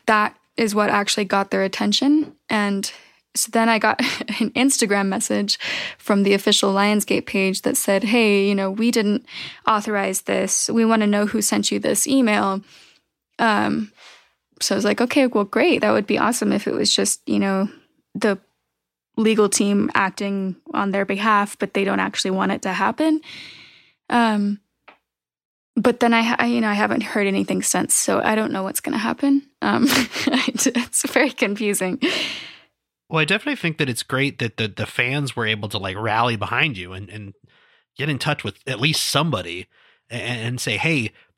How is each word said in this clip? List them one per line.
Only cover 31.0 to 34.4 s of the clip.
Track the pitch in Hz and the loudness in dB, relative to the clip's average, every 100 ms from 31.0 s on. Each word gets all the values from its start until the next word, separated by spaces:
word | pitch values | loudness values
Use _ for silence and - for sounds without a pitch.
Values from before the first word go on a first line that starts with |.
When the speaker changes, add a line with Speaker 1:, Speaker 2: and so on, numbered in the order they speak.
Speaker 1:
very | - 262 285 | -2 0 0
confusing. | - 208 202 208 190 185 - 349 - - - - - _ _ _ _ _ | 0 -2 0 -2 -2 -2 -2 -2 -2 -6 -8 -14 -20 _ _ _ _ _
Speaker 2:
Well, | 160 | -2
I | 151 | 2
definitely | 208 294 277 | 0 -2 -2
think | 165 147 | -4 -2
that | 135 | -2
it's | 113 | -2
great | - 131 139 | -2 0 0
that | - | -2